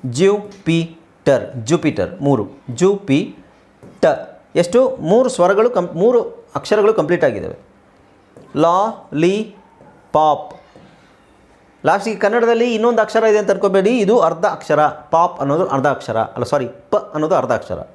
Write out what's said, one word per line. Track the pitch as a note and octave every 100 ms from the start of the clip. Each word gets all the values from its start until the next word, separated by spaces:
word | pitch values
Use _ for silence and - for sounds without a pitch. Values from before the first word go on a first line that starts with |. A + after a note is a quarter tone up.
| C3
ಜುಪಿಟರ್, | A#2+ F#3+ G#3 G3+ - - E3 E3 - _ _ - C3 G#2 B2+ A2
ಜುಪಿಟರ್ | D#3+ D#3 - F2 F2+
ಮೂರು. | C#3+ C3 F#2+ - -
ಜುಪಿಟರ್ | A#2+ F#3 G3+ - C#3 G#3 - - _ _ _ - - D#3+ C3+ - - _ -
ಎಷ್ಟು? | F3 A#3+ C4 -
ಮೂರು | D#3 G#3+ B3+
ಸ್ವರಗಳು | - F3 G3 A#3
ಕಂ-, | A#3 F3
ಮೂರು | D#3+ G#3+ A#3+ - - - D3
ಅಕ್ಷರಗಳು | - G#3+ G#3
ಕಂಪ್ಲೀಟ್ | A3 D#3 F3
ಆಗಿದ್ದಾವೆ. | D3+ G#2+ E2 - - _ _ _ _ _ _ - - -
ಲಾಲಿಪಾಪ್. | D#3+ F3+ G#3+ G#3 - C#3+ E3+ G3+ A3 - _ _ - - _ D3+ D#3 C#3+ - - - - - _ _ _ _ _ _ _ _ _ D3
ಲಾಸ್ಟಿಗೆ | F#3+ A3+ G#3
ಕನ್ನಡದಲ್ಲಿ | G#3 A#3 A3+ A#3 A#3+ A3
ಇನ್ನೊಂದು | A#3 A3+
ಅಕ್ಷರ | G#3+ A3
ಇದೆ | G3 G#3+
ಅಂತ | G3+
ಅನ್ಕೋಬೇಡಿ, | F#3+ G3+ F#3+ G3 B3
ಇದು | G3 A#3
ಅರ್ಧ | E3 E3+ G3
ಅಕ್ಷರ. | - - D3 D3+
ಪಾಪ್ | - - E3 F3 -
ಅನ್ನೋದು | C#3 D3 F#3
ಅರ್ಧ | C3+ C#3
ಅಕ್ಷರ, | C3+ - A2
ಅಲ್ಲ | A2 -
ಸಾರಿ, | B2 D3 B2
ಪ | - - G#3+
ಅನ್ನೋದು | - - D3+ E3+
ಅರ್ಧ | A#2
ಅಕ್ಷರ. | A#2 - E2 -